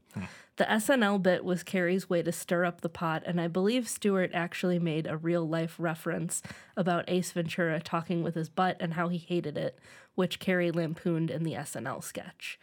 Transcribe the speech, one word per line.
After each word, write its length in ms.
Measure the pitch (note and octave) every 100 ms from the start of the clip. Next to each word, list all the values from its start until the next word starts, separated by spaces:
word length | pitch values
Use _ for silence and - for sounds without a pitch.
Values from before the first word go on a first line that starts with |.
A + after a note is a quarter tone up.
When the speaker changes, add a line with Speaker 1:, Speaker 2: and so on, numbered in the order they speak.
| -
Speaker 1:
Hmm. 100 | - F3+ - - -
Speaker 2:
The 140 | -
S 180 | G#3+ G#3+
N 140 | C4+
L 160 | G3+ G3+
bit 240 | F3+ F3 F#3
was 180 | F3+
Carrey's 460 | - F#3+ F3 F#3 F#3
way 120 | F3
to 80 | D#3
stir 320 | E3 - F3 F3+
up 160 | F3
the 80 | E3+
pot, 340 | - E3 D#3+ -
and 140 | F3
I 80 | E3+
believe 400 | E3 G3 B3+ A3+
Stewart 440 | - G#3 F#3+ F3
actually 460 | F3 E3+ - F#3 F3
made 280 | E3+ D#3 D#3+
a 80 | D#3
real-life 580 | E3 F3 D#3+ E3 E3 -
reference 640 | E3 D#3+ E3+ E3 E3+ - - - - -
about 280 | F3+ E3+ -
Ace 220 | F3+ F3
Ventura 460 | F3+ E3 - E3+ D#3
talking 420 | - E3+ E3 E3+
with 120 | E3 E3
his 140 | D#3+
butt 280 | - F#3 -
and 140 | E3+
how 140 | E3 F3
he 80 | F3
hated 400 | - F3 D#3 D3
it, 200 | D3+ - - - - -
which 240 | F3+ -
Carrey 340 | - F3+ F3
lampooned 560 | E3 E3 E3 F3+ E3 E3
in 120 | -
the 120 | E3 C3
S 200 | D3 B2
N 100 | B2+
L 140 | A#2+
sketch. 580 | - - - - - -